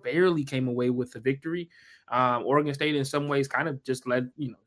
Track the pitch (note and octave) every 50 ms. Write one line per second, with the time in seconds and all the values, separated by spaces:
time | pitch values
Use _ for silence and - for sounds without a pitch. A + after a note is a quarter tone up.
0 | - B2 C#3 E3+ F#3 F#3 F3 D#3 C#3 C#3 C#3 C3 C3 B2 A#2+ B2 B2 B2 B2 B2
1 | B2 B2 - A#2 A2+ C3 C3+ C#3 - D#3+ E3+ F3 E3+ E3+ _ - - - - _
2 | _ - A#2+ B2 B2+ B2 B2 A#2 F#2+ A#2 C#3 D3 D3+ D3 C#3 C#3+ D3+ D#3 D3+ C#3+
3 | C3+ C#3 - D3 C#3+ C#3+ C#3+ C#3 C3 C3+ - B2+ D#3 D#3+ C#3 C3 - - B2+ B2+
4 | - B2+ B2 B2+ B2 B2 - - D3 A#2+ G#2+ - _